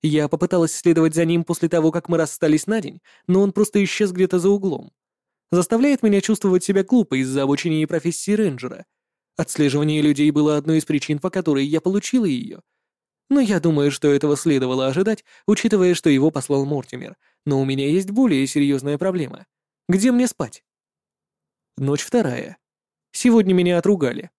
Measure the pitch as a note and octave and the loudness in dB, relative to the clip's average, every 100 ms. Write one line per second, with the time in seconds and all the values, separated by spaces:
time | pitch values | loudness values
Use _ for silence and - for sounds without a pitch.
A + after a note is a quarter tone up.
0 | D#3 D3+ D3 D#3+ F3+ F#3 E3 - F3 E3 | 0 0 0 -2 -2 0 0 0 0 2
1 | D#3+ D#3 E3 E3+ E3 E3+ E3 E3+ D#3+ E3 | 2 0 0 0 -2 -4 0 2 0 -2
2 | - E3+ D#3+ - D#3+ D#3 - A3 D3+ F3 | -4 -2 -2 -2 0 0 0 -4 -6 -14
3 | _ _ - F#3 G3+ F#3+ G#3 G#3 G3 - | _ _ 0 2 2 0 0 0 0 -2
4 | G#3 F3+ F#3 F#3 F3+ G3+ G3 C#3+ - _ | -4 0 0 2 2 0 -2 -6 -12 _
5 | _ _ _ _ _ F3 F3 A3+ C#4 C4+ | _ _ _ _ _ -2 0 0 2 2
6 | A3 G3+ F#3+ G#3+ G3 F#3 - G3 F#3+ B3 | 2 2 0 0 2 0 2 -2 2 2
7 | G3+ C3 C3 C3+ C#3 C#3+ F3 D#3 D#3 E3 | 2 -2 -2 -2 0 0 0 -2 -2 -2
8 | D#3 E3 - G#3 G#3 C3 B2+ - - _ | -4 -6 -2 0 0 -4 -12 -14 -20 _
9 | _ _ _ - D#3+ - C#3+ C#3 D3+ D3+ | _ _ _ -8 -6 0 0 2 0 0
10 | D3+ C#3+ D3 D3 D3+ D3+ D3 D#3+ - D3+ | 0 2 2 2 2 0 0 -2 0 -4
11 | - D3 F#3 F#3+ E3+ C#3 C#3 D#3 F3+ G3 | -2 -4 -4 -4 0 0 0 0 0 -2
12 | - B3+ G3+ B2+ - - _ _ _ _ | 0 0 0 -2 -6 -14 _ _ _ _
13 | _ _ _ C#4 A#3 F#3+ E3 D3+ C#3+ C#3 | _ _ _ 0 2 2 2 2 0 0
14 | D3 C#3+ D3+ C#3+ E3+ C#3 B2+ C3 C3 C#3 | 0 2 0 0 0 0 0 -2 -2 0
15 | G3 G#3+ _ _ - G#3 A3+ G#3 F3+ F3 | -2 -4 _ _ -2 0 2 2 2 2
16 | E3 C3+ D3+ D3+ - C#3 C#3 C#3+ B2 B2+ | 2 4 2 0 -2 -2 -2 -6 -8 -14
17 | - - _ _ - C#3 C3+ C3+ C#3 E3+ | -16 -20 _ _ -4 -2 0 -2 0 0
18 | F#3+ G#3 C4 C#3+ C3+ D3 C#3+ C#3 C#3 D3 | 0 0 2 2 0 0 0 0 -2 -4
19 | F#3+ F3+ C#3+ - - _ _ _ - F#3 | -4 -4 -6 -10 -20 _ _ _ -2 2
20 | A#3 A#3+ B3 - B2 - _ _ _ _ | 2 2 0 -4 -10 -10 _ _ _ _
21 | _ _ _ _ _ _ _ - C3+ C#3+ | _ _ _ _ _ _ _ -8 -4 -4
22 | - A#3+ F3 A#2+ - - _ _ _ _ | -2 -2 0 -4 -10 -16 _ _ _ _
23 | _ - B3 A3+ F#3+ F#3 F3 F3 F#3+ G3 | _ -2 2 4 4 2 2 2 2 0
24 | C3+ A#2 - | 0 -4 -14